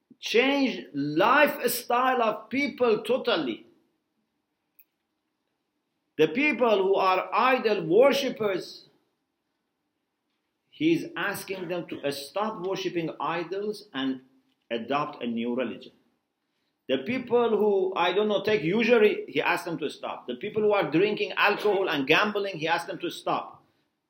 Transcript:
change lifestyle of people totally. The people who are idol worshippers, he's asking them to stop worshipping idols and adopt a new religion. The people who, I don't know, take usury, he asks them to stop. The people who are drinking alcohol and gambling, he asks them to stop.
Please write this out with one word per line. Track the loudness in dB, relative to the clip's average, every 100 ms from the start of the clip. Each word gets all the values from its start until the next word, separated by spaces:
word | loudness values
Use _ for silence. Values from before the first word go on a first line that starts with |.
| _ -14
change | 0 2 4 2 0 -2 -8
lifestyle | -6 -2 2 4 6 4 2 -2 -4 -2 0 2 2
of | 0 -2 -6
people | -4 -4 0 0 2
totally. | 0 -2 0 -2 -2 -6 -12 _ _ _ _ _ _ _ _ _ _ _ _ _ _ _ _ _ _ _ _ _ _ _ _ 0
The | 0
people | 2 0 2 2 4
who | 4 2
are | 4 2 0
idol | 2 2 2 0 -2 2
worshippers, | 6 6 4 -2 -4 -4 -4 -8 -16 -20 _ _ _ _ _ _ _ _ _ _ _ _ _ _ _ _ _ _
he's | -2 0 0 -2 -6
asking | -6 -6 -8 -8 -6
them | -6 -8
to | -6 -6
stop | -6 -6 -4 -4 -4 -6
worshipping | -4 -4 -4 -6 -4
idols | -4 -4 -4 -6 -6 -8 -10
and | -4 -4 -4 -10 _ _ _ _
adopt | -8 -2 -2 -2 -6
a | -6
new | -4 -2
religion. | -2 -4 -6 -16 -20 _ _ _ _ _ _ _ _ -4
The | -4
people | -2 -6 0 0 2 2
who, | 2 2 0 0
I | 0
don't | 2 0
know, | 0
take | 0 0
usury, | 2 2 4 6 6 4 -2
he | -2
asks | 0 0
them | -2 -6
to | -6
stop. | -6 -8 -8 -8
The |
people | -8 -6 0
who | 2
are | 2 2
drinking | 2 2 0 -4 2
alcohol | 2 2 2 2 0
and | -2 4
gambling, | 4 4 0 -4 -4
he | -2
asks | -2 -2
them | -8
to | -8
stop. | -6 -2 -2 -4 -14 _ _ _ _